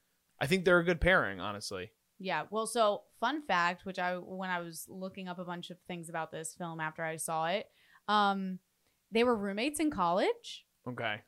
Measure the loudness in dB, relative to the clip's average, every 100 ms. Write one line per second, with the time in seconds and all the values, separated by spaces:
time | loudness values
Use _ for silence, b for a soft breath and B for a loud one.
0 | _ _ _ _ 0 4 6 6 6 4
1 | 6 4 4 -2 -6 -6 -6 -8 -8 _
2 | _ _ -4 -4 -4 -4 -2 2 2 2
3 | -6 _ -2 -2 0 2 2 0 -6 -4
4 | -2 -2 -6 -8 -4 -4 -4 -10 -14 -10
5 | -10 -10 -10 -8 -8 -8 -10 -16 -12 -10
6 | -6 -6 -6 -6 -10 -8 -8 -4 -6 -4
7 | -6 -4 -4 -2 0 -2 -4 b b b
8 | 2 4 4 2 -2 -6 -12 _ _ _
9 | _ 2 4 2 0 -2 -2 0 0 2
10 | 2 4 2 0 -6 -16 -18 _ -10 -4
11 | -2 -2